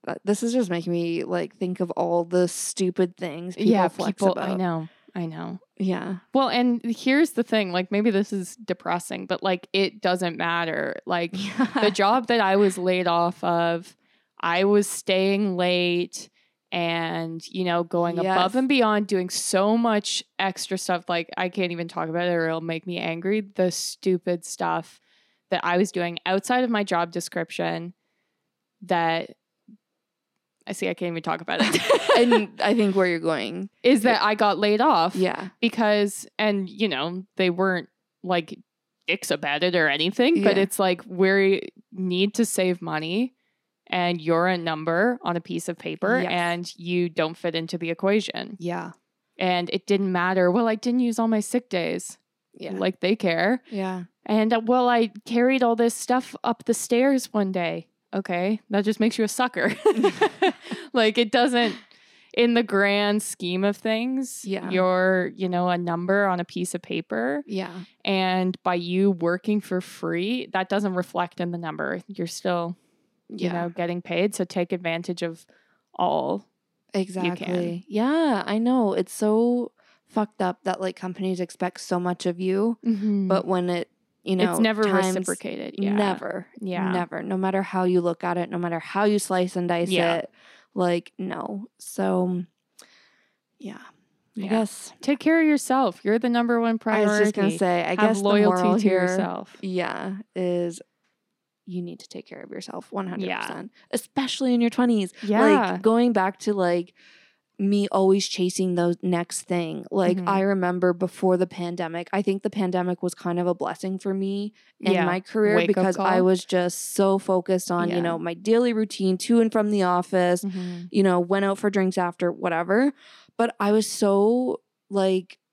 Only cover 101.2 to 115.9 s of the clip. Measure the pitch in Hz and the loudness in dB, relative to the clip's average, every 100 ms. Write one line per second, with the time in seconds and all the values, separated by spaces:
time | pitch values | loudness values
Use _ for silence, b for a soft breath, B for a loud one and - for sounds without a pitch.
101.2 | _ _ _ _ - 180 175 - - - | _ _ _ _ -12 -10 -10 -12 -16 -18
102.2 | - - - - 190 - - 202 185 180 | -16 -18 -14 -14 -12 -14 -10 -8 -8 -6
103.2 | 185 180 - 170 - _ _ 247 - - | -6 -6 -6 -10 -14 _ _ -8 -4 -4
104.2 | 262 - 262 240 233 - 247 220 185 - | -4 -2 0 2 2 2 2 2 0 -6
105.2 | 202 214 285 294 202 185 208 226 247 208 | 0 4 6 6 4 2 2 4 4 4
106.2 | 190 196 - 202 180 175 175 b b b | 0 -2 -4 0 2 2 -2 b b b
107.2 | b b _ _ 196 202 202 - 190 196 | b b _ _ 0 2 2 2 4 4
108.2 | - - 185 - 185 175 175 170 185 175 | 2 -2 -2 0 -2 2 0 0 0 -2
109.2 | 170 - - 180 165 156 - 202 180 185 | -2 -8 -4 -4 -4 -8 -4 0 2 2
110.2 | 180 196 196 196 180 180 180 175 180 - | 0 2 2 2 0 2 0 0 -4 0
111.2 | 185 180 180 - 175 175 170 165 175 196 | 2 2 0 -4 -8 -6 -6 -8 -4 -2
112.2 | 202 196 208 202 185 180 180 180 180 - | -2 -2 -4 -2 -2 0 -2 -2 -4 -4
113.2 | 180 175 175 175 - 170 190 190 196 196 | -4 -2 0 -2 -4 -6 -8 -6 -4 -4
114.2 | 196 202 208 b b _ - 185 165 180 | -4 -4 -8 b b _ 0 2 2 -2
115.2 | - 220 208 214 202 190 190 | -4 0 4 4 4 2 2